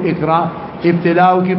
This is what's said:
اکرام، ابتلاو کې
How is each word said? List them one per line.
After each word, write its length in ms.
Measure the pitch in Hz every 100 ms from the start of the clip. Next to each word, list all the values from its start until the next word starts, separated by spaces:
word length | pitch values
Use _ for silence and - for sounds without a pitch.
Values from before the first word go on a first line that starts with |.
| 180
اکرام، 420 | 165 156 165 170 - - - 175
ابتلاو 580 | 175 175 170 185 185
کې 120 | 185